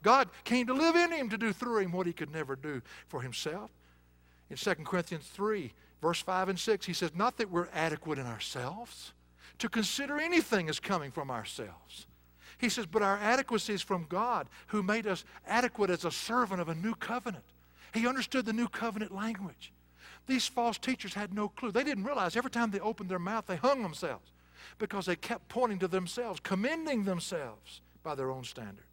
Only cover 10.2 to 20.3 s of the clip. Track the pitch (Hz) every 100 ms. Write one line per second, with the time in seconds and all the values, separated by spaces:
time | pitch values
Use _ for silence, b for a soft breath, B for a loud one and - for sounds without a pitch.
10.2 | 330 349 - 208 160 151 - 190 139 131
11.2 | 139 120 104 - 107 85 - - - B
12.2 | B B B B 240 220 190 208 202 202
13.2 | 208 262 262 220 - 202 - 185 156 180
14.2 | 233 220 - B B 214 190 214 214 180
15.2 | - B - 220 247 - 202 175 170 -
16.2 | - 240 226 185 160 160 202 226 - 240
17.2 | 240 165 - _ B B B 226 240 262
18.2 | 226 269 226 226 240 - 233 208 208 190
19.2 | 220 208 190 - - - B B B B
20.2 | -